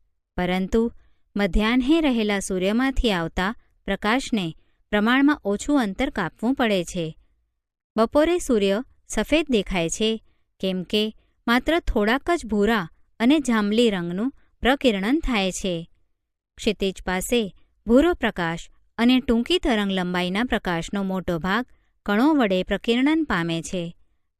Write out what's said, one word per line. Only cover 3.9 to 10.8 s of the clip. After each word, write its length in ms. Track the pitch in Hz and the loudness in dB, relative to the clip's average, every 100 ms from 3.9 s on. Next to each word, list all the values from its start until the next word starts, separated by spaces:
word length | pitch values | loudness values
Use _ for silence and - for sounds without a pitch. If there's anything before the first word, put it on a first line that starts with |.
| 196 208 247 - 220 165 - _ _ _ | -4 -2 -2 -2 -4 -6 -8 _ _ _
પ્રમાણમાં 500 | 208 214 254 285 294 | 0 2 4 4 2
ઓછું 380 | 196 202 - 294 | -2 -4 0 0
અંતર 280 | 208 190 269 | 0 -2 -4
કાપવું 440 | - 165 - 226 | -4 -6 -4 -2
પડે 300 | 277 233 196 | 0 0 0
છે. 340 | 170 185 160 - _ _ _ _ _ _ _ - | -2 -6 -6 -8 _ _ _ _ _ _ _ -2
બપોરે 420 | 226 294 320 349 | 2 2 2 2
સૂર્ય 460 | - 226 196 196 262 _ - | 0 0 2 0 -4 _ -8
સફેદ 380 | - 214 302 311 | -4 0 0 2
દેખાય 380 | 226 185 190 165 | 0 0 -2 -2
છે, 340 | - 220 220 - _ _ _ | -2 -2 -2 -8 _ _ _
કેમ 220 | 190 185 | -4 -4